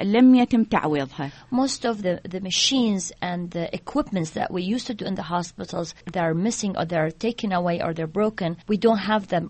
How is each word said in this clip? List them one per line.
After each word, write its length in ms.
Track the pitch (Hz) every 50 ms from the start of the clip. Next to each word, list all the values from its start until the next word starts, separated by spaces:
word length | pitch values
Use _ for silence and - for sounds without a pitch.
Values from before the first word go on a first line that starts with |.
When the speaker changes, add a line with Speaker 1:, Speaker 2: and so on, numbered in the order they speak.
| -
Speaker 1:
لم 320 | 196 208 233 254 254 254
يتم 280 | 247 247 - - 226 220
تعويضها. 680 | - - 175 - 156 151 143 135 131 - - 143 143 - - - -
Speaker 2:
Most 320 | - 247 269 269 262 - -
of 180 | 240 233 208 202
the, 160 | 185 175 - - 185
the 100 | 175 185
machines 720 | 196 185 175 - - - 269 262 240 220 202 190 175 - - - -
and 260 | 180 175 175 175 170
the 260 | 170 175 165 - -
equipments 540 | 180 - - - 285 294 - - 185 160 160
that 220 | - 214 - -
we 100 | - 185
used 240 | 180 185 220 247 -
to 80 | - 214
do 100 | 208 185
in 120 | - 190
the 80 | - 165
hospitals, 720 | 156 175 175 170 - - - 190 - - 165 170 160 - - - - 165
they 60 | 185
are 160 | 170 165 160
missing 420 | 165 185 233 233 - - 151 - -
or 80 | 165
they 100 | 165 175
are 140 | 160 156 160
taken 420 | 165 - - 226 226 - - 208
away 300 | 185 175 175 175 170 170
or 100 | - 170
they're 240 | 165 165 160 160 160 202
broken. 340 | 214 220 214 - 190 165 170 - - -
We 100 | 214 196
don't 220 | - 226 226 202 190 202
have 180 | 214 214 196 -
them. 200 | 180 170 165 -